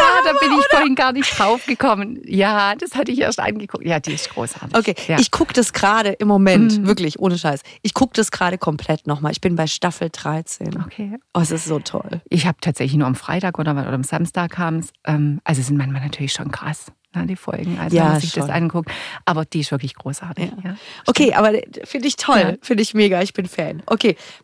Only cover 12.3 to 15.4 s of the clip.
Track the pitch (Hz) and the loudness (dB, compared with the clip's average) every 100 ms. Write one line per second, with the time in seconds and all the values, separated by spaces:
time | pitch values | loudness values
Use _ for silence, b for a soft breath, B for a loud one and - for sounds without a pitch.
12.3 | 175 156 160 - - 127 147 131 127 - | 0 0 -2 -2 -2 0 0 0 -2 -4
13.3 | 165 185 170 156 143 135 131 131 160 170 | -4 -2 -4 -2 -2 -2 -4 -2 -2 -2
14.3 | - 175 - 170 160 170 - - 151 147 | -2 -4 -4 -4 -4 -6 -10 -2 0 0
15.3 | 147 | -2